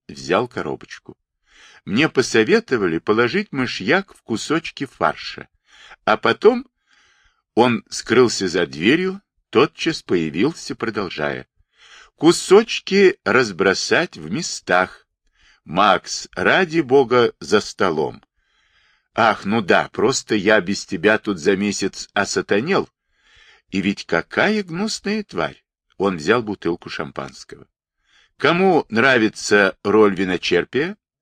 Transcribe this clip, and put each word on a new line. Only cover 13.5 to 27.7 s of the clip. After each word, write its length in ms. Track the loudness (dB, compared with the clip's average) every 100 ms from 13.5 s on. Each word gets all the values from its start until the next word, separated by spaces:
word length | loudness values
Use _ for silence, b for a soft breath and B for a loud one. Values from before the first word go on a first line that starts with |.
| 0 0 0 0 -2 -2 -8
в 140 | -10
местах. 760 | -8 -8 -10 0 0 0 -6 _ _ _ b b b
Макс, 640 | -6 0 2 2 -2 -12 -10
ради 460 | -4 0 2 0 -2
бога, 540 | 2 2 4 2 2 -2
за 200 | -2 0
столом». 640 | 0 -4 -2 -2 -4 -8 _ _ _ _ _ _ _ _ _
«Ах, 300 | 0 0 0
ну 160 | -2 -2
да, 300 | 2 0 0
просто 440 | -2 0 -2 -2
я 260 | 0 2 2
без 260 | 0 -6 -8
тебя 320 | -2 0 0
тут 200 | -2 -2
за 180 | 0 0
месяц 520 | -2 -4 -6 -8 -8
осатанел. 760 | -6 -4 -4 -2 -2 0 -2 -4 _ _ b b b b b b
И 140 | -4
ведь 240 | -4 -4 -4
какая 560 | -4 -2 -2 0 -2
гнусная 600 | -4 -6 -6 -6 -6 -8
тварь!» 400 | -6 -6 -6 -8 _ _ _ -4
Он 180 | -4 -2
взял 260 | 0 0
бутылку 460 | -2 -6 -6 -6 -8
шампанского. 800 | -10 -10 -12 -14 -16 -20 -20 -20